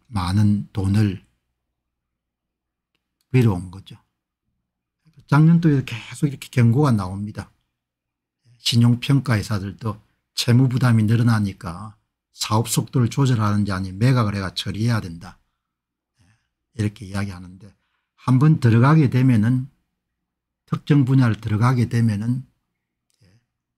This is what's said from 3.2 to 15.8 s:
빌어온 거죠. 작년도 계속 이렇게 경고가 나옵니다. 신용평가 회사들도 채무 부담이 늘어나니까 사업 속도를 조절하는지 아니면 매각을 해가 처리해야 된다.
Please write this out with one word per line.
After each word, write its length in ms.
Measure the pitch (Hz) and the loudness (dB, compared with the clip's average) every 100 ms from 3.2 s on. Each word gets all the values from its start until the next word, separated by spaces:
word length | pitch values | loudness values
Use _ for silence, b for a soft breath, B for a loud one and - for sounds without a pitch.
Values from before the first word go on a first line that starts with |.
| - | -2
빌어온 400 | 127 113 90 90 | 2 2 0 -8
거죠. 280 | 90 - 117 _ _ _ _ _ _ _ _ _ _ _ _ - | -18 -20 -20 _ _ _ _ _ _ _ _ _ _ _ _ 0
작년도 580 | 143 160 170 165 139 | 4 6 6 4 2
계속 440 | 123 113 - - 147 | -2 -10 -12 -4 -4
이렇게 200 | 131 - | -4 -6
경고가 440 | 127 117 123 147 | 2 4 4 2
나옵니다. 580 | 107 90 98 104 107 - _ _ _ _ _ _ _ _ _ _ _ | 0 -2 -8 -10 -12 -16 _ _ _ _ _ _ _ _ _ _ _
신용평가 800 | - 117 120 120 - 139 - 107 | -2 2 2 2 0 0 0 -4
회사들도 640 | 90 104 98 85 113 104 _ _ _ | -4 -8 -8 -10 -10 -10 _ _ _
채무 360 | - - 120 131 | -6 2 2 2
부담이 320 | 120 123 113 | 0 0 2
늘어나니까 920 | 107 117 120 110 98 92 90 85 110 - _ _ _ | 2 2 2 0 -2 -6 -14 -14 -16 -20 _ _ _
사업 380 | - - 110 - | -12 -4 -2 -2
속도를 400 | 160 - 135 117 | -4 -2 -2 -2
조절하는지 600 | - 131 117 104 104 101 | 0 0 0 0 0 -2
아니면 260 | 92 95 95 | -4 -8 -2
매각을 360 | 123 127 104 98 | 0 2 0 -4
해가 180 | 92 | -8
처리해야 480 | - 104 101 117 110 | -8 -10 -4 -2 -4
된다. 360 | 87 82 90 - _ _ _ _ | -6 -14 -18 -20 _ _ _ _